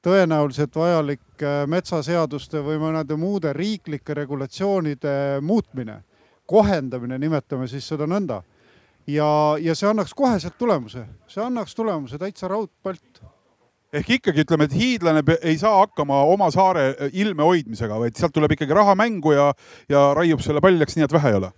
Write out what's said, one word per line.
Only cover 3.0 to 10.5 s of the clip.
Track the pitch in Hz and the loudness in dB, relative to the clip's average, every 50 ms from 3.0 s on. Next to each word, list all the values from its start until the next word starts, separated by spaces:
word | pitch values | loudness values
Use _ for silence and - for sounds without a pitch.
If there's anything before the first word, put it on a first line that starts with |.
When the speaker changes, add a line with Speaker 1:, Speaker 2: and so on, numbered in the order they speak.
| 156 131 156 151 | -4 -4 -6 -4
Speaker 1:
muude | 165 190 202 196 165 151 139 | -4 -4 -4 -2 -4 -4 -4
riiklike | 147 175 208 220 190 _ - 151 143 _ - 151 143 | -4 -4 -6 -6 -8 _ -10 -10 -10 _ -8 -8 -8
regulatsioonide | 147 131 143 139 135 131 - - 190 202 196 190 170 151 143 131 - 147 139 139 139 139 139 139 | -6 -8 -8 -8 -8 -10 -8 -6 -4 -2 -2 -2 -2 -4 -6 -4 -4 -4 -2 -2 -2 -2 -4 -4
muutmine, | 147 156 208 226 - _ - 131 123 110 107 107 101 _ _ _ _ _ _ _ _ - | -2 -2 -2 -2 -2 _ -10 -12 -12 -12 -14 -18 -20 _ _ _ _ _ _ _ _ 2
kohendamine, | 170 214 208 202 196 160 135 131 123 127 120 120 131 131 | 4 4 4 4 2 -2 -2 -4 -8 -8 -8 -8 -6 -4
nimetame | 143 156 160 147 - _ 147 131 131 120 | -4 -2 -2 -2 -4 _ -6 -6 -6 -6
siis | 113 139 123 - | -8 -12 -10 -8
seda | 160 143 151 151 | -6 -6 -4 -2
nõnda. | 180 208 202 156 117 98 87 _ _ _ _ _ _ _ _ _ _ _ _ - | -2 -4 -4 -4 -6 -8 -10 _ _ _ _ _ _ _ _ _ _ _ _ -4
Ja, | 143 151 151 151 151 151 151 151 151 156 | -2 0 2 2 2 2 2 2 0 0
ja | 165 165 165 - | -2 -4 -4 0
see | - 202 | 0 0
annaks | 214 214 190 - - - | 0 0 -2 -6 -2 0
koheselt | 277 254 233 185 143 175 | 0 2 2 0 -4 -8